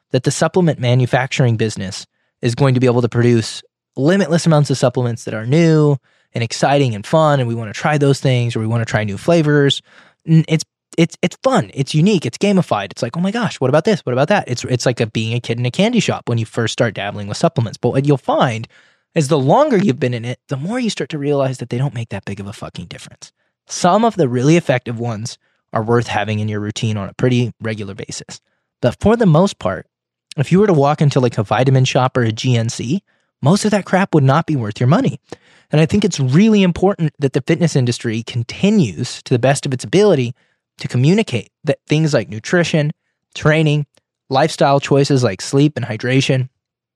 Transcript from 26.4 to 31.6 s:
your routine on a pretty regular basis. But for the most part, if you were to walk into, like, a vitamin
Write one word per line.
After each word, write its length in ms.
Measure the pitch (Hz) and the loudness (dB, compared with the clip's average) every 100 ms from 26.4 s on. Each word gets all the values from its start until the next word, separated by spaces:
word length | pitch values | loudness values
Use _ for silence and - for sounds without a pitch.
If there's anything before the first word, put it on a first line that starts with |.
| 107 | -4
your 120 | 107 | -4
routine 380 | 104 - 113 107 | -6 -4 -4 -4
on 100 | 95 | -8
a 60 | |
pretty 380 | - 127 123 120 - | -2 0 2 -2 -6
regular 340 | 110 107 98 | -8 -8 -10
basis. 460 | 98 - - - - _ _ _ _ | -14 -14 -14 -16 -20 _ _ _ _
But 140 | 123 - | -2 0
for 160 | 196 233 | 0 2
the 100 | 208 | 4
most 320 | 151 196 - | 4 2 -2
part, 280 | - 82 - _ _ _ _ - | -6 -6 -12 _ _ _ _ -6
if 160 | 131 | 0
you 80 | 180 | 2
were 60 | 208 | 4
to 80 | |
walk 260 | 156 143 151 | 4 2 2
into, 180 | 147 139 | 2 2
like, 200 | 123 120 | 0 -2
a 40 | |
vitamin 440 | 101 110 | -2 0